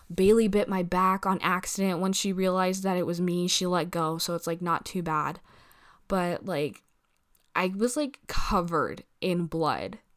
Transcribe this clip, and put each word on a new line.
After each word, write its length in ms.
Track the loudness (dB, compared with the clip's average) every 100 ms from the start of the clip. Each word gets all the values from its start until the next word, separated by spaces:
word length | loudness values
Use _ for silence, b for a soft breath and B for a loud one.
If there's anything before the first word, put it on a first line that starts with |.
| B
Bailey 340 | 2 6 6 4
bit 200 | 2 0
my 140 | -2
back 420 | 0 4 4 4
on 140 | 2 0
accident. 580 | 2 0 -2 -2 0 0
When 140 | 0
she 200 | 0 -2
realized 500 | 0 0 2 0 0
that 160 | -2 0
it 80 | 0
was 160 | 0
me, 260 | 0 0 0
she 180 | 0 0
let 240 | 0 0
go, 280 | -2 -2 -2
so 160 | -4
it's, 120 | -4 -4
like, 140 | -4
not 240 | -2 -2
too 180 | -2 -6
bad. 380 | -2 -2 -4 -6 -16 b b b b b -4
But, 360 | -2 0 -2
like, 380 | -4 -4 -4 -6 _ _ _ _ _ _ _ -2
I 160 | -2
was, 220 | 0 0 0
like, 240 | -4 -6 -4
covered 800 | 0 2 2 2 0 -2 -4 -14 _
in 240 | 0 0 0
blood 520 | 0 0 0 -4 -10 _